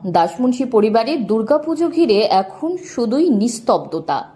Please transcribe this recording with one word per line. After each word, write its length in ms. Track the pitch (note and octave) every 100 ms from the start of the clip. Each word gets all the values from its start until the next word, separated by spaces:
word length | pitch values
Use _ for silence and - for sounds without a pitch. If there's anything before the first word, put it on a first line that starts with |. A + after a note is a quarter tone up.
| F#3
দাসমুন্সি 580 | E3+ E3+ - B3+ B3
পরিবারের 540 | B3+ A3 G#3+ A3 A3+ D#4 F#3+
দুর্গাপুজো 600 | A3 A3 D4+ D4+ D#4 E4+
ঘিরে 300 | E4 E4+ - -
এখন 360 | F#3+ F#3+ - D#4+ F4+ -
শুধুই 400 | - A#3 C4+ F4
নিস্তব্ধতা। 880 | G#3 A#3 - - F3+ - D#3+ D#3+ C3+ -